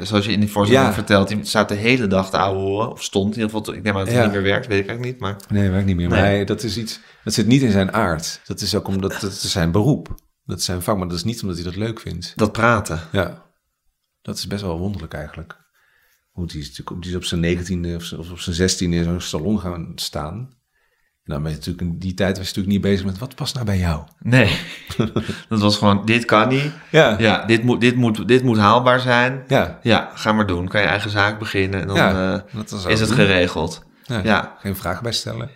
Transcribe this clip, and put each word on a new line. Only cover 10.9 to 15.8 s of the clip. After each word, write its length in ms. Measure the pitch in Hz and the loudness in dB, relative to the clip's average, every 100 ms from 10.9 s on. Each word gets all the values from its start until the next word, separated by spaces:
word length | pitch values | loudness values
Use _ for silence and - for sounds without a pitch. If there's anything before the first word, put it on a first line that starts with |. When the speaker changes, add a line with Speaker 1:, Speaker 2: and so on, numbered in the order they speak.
| 101 | -2
Speaker 2:
maar 120 | 90 | -2
dat 80 | 87 | -4
is 80 | |
niet 160 | 104 - | -4 -6
omdat 140 | 101 85 | -6 -6
hij 80 | |
dat 120 | 87 92 | -6 -6
leuk 240 | 113 113 | -6 -6
vindt. 320 | 90 85 87 - | -10 -10 -8 -2
Speaker 1:
Dat 160 | 107 | -2
praten. 480 | 117 117 110 - 80 - | 2 2 2 0 -6 -4
Speaker 2:
Ja. 300 | 98 85 - _ _ _ _ _ _ _ _ | -2 -2 -6 _ _ _ _ _ _ _ _
Dat 140 | - 98 | -12 -10
is 80 | 92 | -8
best 160 | 101 | -6
wel 160 | 98 82 | -4 -4
wonderlijk 360 | 98 95 78 | -4 -6 -10
eigenlijk. 420 | 76 76 - 78 - _ _ | -12 -12 -14 -18 -20 _ _